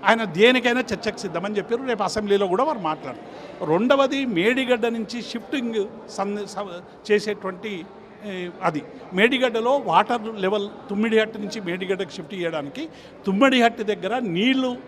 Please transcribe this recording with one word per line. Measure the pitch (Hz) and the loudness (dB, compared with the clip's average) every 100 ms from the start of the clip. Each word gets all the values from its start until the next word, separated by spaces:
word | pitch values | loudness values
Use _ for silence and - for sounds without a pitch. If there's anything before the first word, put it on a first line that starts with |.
ఆయన | 196 226 | 4 2
దేనికైనా | 214 160 226 254 247 240 | 2 6 6 6 2 0
చర్చకు | 247 202 220 214 | -2 -4 -4 -6
సిద్ధమని | 196 165 196 208 | -6 -6 -4 -4
చెప్పారు. | 185 233 | -2 -4
రేపు | 262 220 | -2 -2
అసెంబ్లీలో | 190 220 208 202 196 | -2 -2 2 2 4
కూడా | 185 | 2
వారు | 285 269 | 2 0
మాట్లాడారు. | 165 156 139 123 - - - - 165 | -2 -4 -6 -12 -14 -16 -16 -8 2
రెండవది, | 165 240 277 269 277 269 | 2 6 6 4 2 0
మేడిగడ్డ | 180 196 254 254 254 233 | 2 4 2 2 2 2
నుంచి | 226 214 240 | -2 -6 -8
షిఫ్టింగ్ | 202 - - 294 240 226 202 - - | -8 -10 -4 -4 -2 -2 -4 -6 -14
సన్-, | - 202 208 202 | -6 -4 -4 -6
స-, | - 202 175 180 - - | -8 -10 -10 -14 -18 2
చేసేటువంటి, | 208 208 202 190 180 214 196 175 - - - 208 | 2 2 -4 -6 -6 -8 -8 -10 -16 -20 -16 -10
ఏ, | 185 180 160 | -8 -8 -2
అది | 180 160 - - - | -2 -2 -8 -16 -6
మేడిగడ్డలో | 185 226 262 254 226 233 277 214 | 4 4 4 2 0 0 0 4
వాటర్ | 165 208 240 214 214 | 4 4 0 -2 -2
లెవెల్ | 185 208 202 - - | 0 0 -2 -10 -6
తుమ్మిడిహట్టు | 202 226 220 214 220 | -2 2 4 2 -2
నుంచి | 202 226 | -8 -8
మేడిగడ్డకు | 185 180 185 190 180 | -6 -6 -4 -4 -4
షిఫ్ట్ | - 151 | -10 -12
చేయడానికి | 196 170 160 143 180 320 - - - - | -6 -4 -4 -8 -10 -12 -12 -20 -8 -2
తుమ్మడిహట్టు | 196 269 262 233 233 | 4 6 6 4 2
దగ్గర | 208 196 185 240 | -4 -2 -2 -2
నీళ్లు | 233 170 254 269 254 247 | -2 2 2 4 0 -4